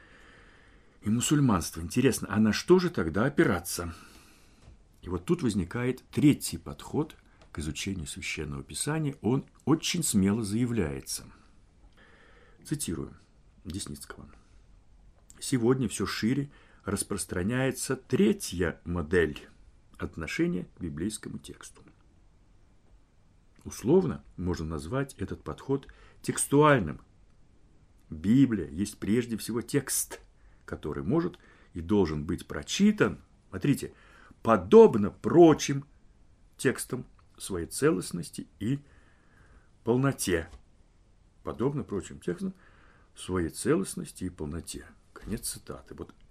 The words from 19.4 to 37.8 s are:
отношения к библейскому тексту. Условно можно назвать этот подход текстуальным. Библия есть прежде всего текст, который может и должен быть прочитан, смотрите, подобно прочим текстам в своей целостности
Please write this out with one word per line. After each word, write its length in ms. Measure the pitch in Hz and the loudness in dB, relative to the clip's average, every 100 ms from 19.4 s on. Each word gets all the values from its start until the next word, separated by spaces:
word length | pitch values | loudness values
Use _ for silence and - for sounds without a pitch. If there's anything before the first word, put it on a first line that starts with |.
| - - - - _ - | -16 -20 -20 -20 _ -12
отношения 680 | 110 - - - 170 180 175 - | -12 -8 -8 -2 -2 -2 -8 -10
к 60 | |
библейскому 560 | - - 104 107 - - | -10 -6 -6 -6 -12 -14
тексту. 460 | - - - - - _ _ _ _ _ _ _ _ _ _ - _ _ _ _ _ - | -14 -18 -20 -20 -20 _ _ _ _ _ _ _ _ _ _ -20 _ _ _ _ _ -20
Условно 600 | - - 98 180 170 76 - - | -16 -6 2 4 4 -4 -10 -8
можно 280 | 90 78 80 | -4 -4 -4
назвать 480 | 80 73 127 135 - | -6 -6 -6 -6 -8
этот 240 | 95 85 | -10 -10
подход 440 | - 73 - 139 - - - - | -12 -12 -4 -4 -6 -20 -20 -10
текстуальным. 760 | - 117 - 143 151 139 78 64 - _ - - - - - - _ - - | -8 -6 2 6 6 6 2 -6 -14 _ -20 -20 -20 -20 -20 -20 _ -20 -16
Библия 580 | 78 85 123 127 107 73 | -6 2 6 6 2 -4
есть 300 | 76 101 - | -4 -6 -4
прежде 400 | 92 113 117 110 | -2 0 0 -6
всего 240 | - 113 | -6 -6
текст, 580 | - 139 - - - - - _ - - - | -2 -4 -2 -4 -4 -10 -18 _ -20 -20 -12
который 380 | - 78 71 | -10 -8 -6
может 340 | 73 160 170 - - - - | 0 0 0 -6 -18 -20 -16
и 80 | 90 | -12
должен 440 | 82 104 85 76 73 | 0 2 2 0 -4
быть 200 | 85 - | -6 -6
прочитан, 720 | 78 73 - 208 208 117 - - _ _ | -10 -6 2 4 4 0 -2 -12 _ _
смотрите, 440 | 92 151 135 69 - - - - - | -4 0 0 -4 -14 -20 -20 -20 -6
подобно 720 | 113 110 90 220 220 123 101 | 2 2 10 12 12 8 0
прочим 720 | - - 151 165 147 - 139 - _ - _ - _ _ - | -2 4 8 10 8 0 -4 -8 _ -20 _ -20 _ _ -2
текстам 480 | 135 - - 123 - - - - | -2 0 -6 -10 -10 -20 -20 -18
в 60 | |
своей 240 | - 92 80 | -8 -6 -6
целостности 800 | - | -2